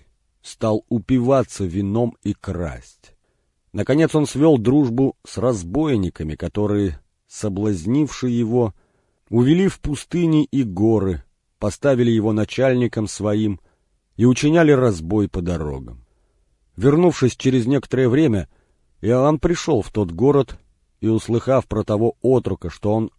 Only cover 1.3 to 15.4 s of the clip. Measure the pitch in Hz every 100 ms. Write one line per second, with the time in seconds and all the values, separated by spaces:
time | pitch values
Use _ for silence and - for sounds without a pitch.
1.3 | 135 107 - 95 92 98 113 120 - 104
2.3 | - - 87 82 62 - _ _ _ _
3.3 | _ _ _ _ 107 101 147 160 156 143
4.3 | 131 160 135 113 143 131 117 135 - -
5.3 | - 120 107 85 123 156 113 87 - 78
6.3 | 73 85 - 104 104 98 76 _ _ _
7.3 | - 107 95 107 92 87 139 143 - 127
8.3 | 120 110 123 113 - _ _ _ _ -
9.3 | 110 127 170 190 - - 135 - 175 165
10.3 | 156 - 139 117 90 110 110 95 78 -
11.3 | _ _ - 104 - 143 123 120 113 107
12.3 | 107 104 - 131 123 120 113 104 - 104
13.3 | 104 107 95 _ _ _ _ _ - 120
14.3 | 123 147 170 156 135 123 87 80 107 98
15.3 | 95